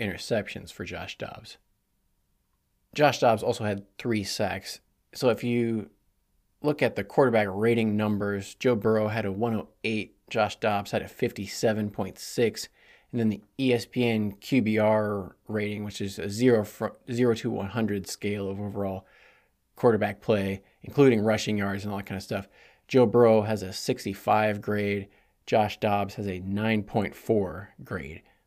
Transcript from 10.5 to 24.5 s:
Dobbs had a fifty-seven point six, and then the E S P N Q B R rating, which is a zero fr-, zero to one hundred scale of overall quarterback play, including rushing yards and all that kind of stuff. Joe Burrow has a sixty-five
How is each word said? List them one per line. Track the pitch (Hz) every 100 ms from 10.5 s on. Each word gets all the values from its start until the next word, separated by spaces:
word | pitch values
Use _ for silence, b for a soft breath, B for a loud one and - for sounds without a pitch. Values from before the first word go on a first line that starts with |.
| -
Dobbs | 110 101 101
had | 110
a | -
fifty-seven | - - - 95 - 117 107 104
point | 110 95 -
six, | - - 113 - - b b b b
and | 123
then | 110
the | 98 - -
E | 131
S | 120
P | - 127 120
N | 110 104
Q | - - 131
B | 107 107
R | 107 107 104 101 90 - -
rating, | 107 104 104
which | 104 -
is | 98 -
a | 98
zero | 104 127 113
fr-, | 101 - 107 - -
zero | 120 123
to | 110 120
one | 107 98
hundred | 113 107 101 92
scale | - 101 104 98
of | 98
overall | 101 101 98 95 - b b b b b _
quarterback | - 123 107 101 98
play, | - 104 98 95 b b
including | - - 135 110
rushing | 107 107 - 104
yards | 98 98
and | 104
all | 101
that | -
kind | 95
of |
stuff. | - 101 - b b b -
Joe | 131 117
Burrow | 120 117 110
has | 104 110
a | 95
sixty-five | - - - 98 98 - 107 107